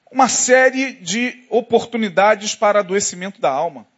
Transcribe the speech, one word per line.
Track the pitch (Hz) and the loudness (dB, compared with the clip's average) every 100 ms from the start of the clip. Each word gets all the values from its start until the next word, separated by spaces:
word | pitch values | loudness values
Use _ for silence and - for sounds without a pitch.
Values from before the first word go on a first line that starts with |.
| _ | _
uma | 254 247 | -2 0
série | - - 254 262 262 269 | 0 2 4 4 0 -6
de | 254 175 214 247 - - | -8 -8 -4 -4 -8 -4
oportunidades | 226 233 233 - 233 214 165 202 214 208 - | -4 0 -2 -2 -6 -2 2 2 2 -2 -2
para | 214 208 | 0 0
adoecimento | 185 196 202 180 185 - | 0 -2 -4 -8 -12 -4
da | 156 | -2
alma. | 135 165 135 107 | -2 -4 -8 -20